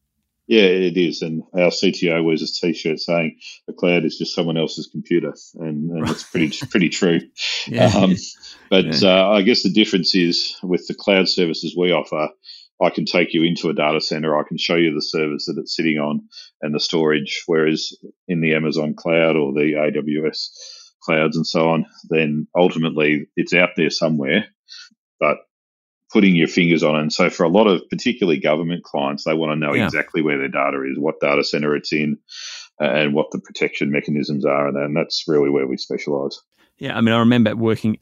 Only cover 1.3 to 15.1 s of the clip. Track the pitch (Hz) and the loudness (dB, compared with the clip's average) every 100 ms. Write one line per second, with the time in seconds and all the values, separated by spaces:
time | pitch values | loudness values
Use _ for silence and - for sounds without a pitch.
1.3 | 80 - 90 87 - 95 78 87 82 82 | -6 -4 2 2 2 0 0 0 2 2
2.3 | 78 78 - 90 80 82 76 - 85 80 | 0 -2 -4 -4 -2 -4 -4 -2 0 -2
3.3 | - - - - - 90 87 80 - 82 | -6 -18 -20 -18 -2 2 2 0 -2 -6
4.3 | - 82 82 76 - 76 78 - 85 73 | -4 -2 -2 -2 -6 -12 -10 -2 0 -2
5.3 | - - - 80 76 82 82 78 78 - | -8 -16 -12 -8 -6 -6 -4 -4 -6 -6
6.3 | - 78 - 135 110 80 - 92 85 - | -2 -2 -4 -2 0 0 2 2 2 -2
7.3 | - - - - 120 92 104 95 92 - | -8 -8 -6 -4 2 4 4 2 2 -4
8.3 | - - - - 95 78 78 98 92 95 | -16 -20 -20 0 2 2 2 4 6 4
9.3 | 107 98 117 101 98 104 95 82 98 85 | 4 4 2 2 2 2 2 2 2 2
10.3 | 87 - - 90 90 - - - 95 92 | 0 -4 -8 -4 -4 -4 -4 2 2 2
11.3 | - 87 78 82 82 90 80 - 78 76 | 0 0 -2 -6 0 0 0 -2 -4 -4
12.3 | - - - - - 87 - 78 90 85 | -8 -20 -20 -20 -2 -2 0 -2 0 0
13.3 | 82 85 82 85 73 76 78 - 78 78 | 2 0 0 -2 0 0 0 -2 -4 -2
14.3 | 76 76 80 - 85 82 76 - | -2 -2 -4 0 2 2 0 -4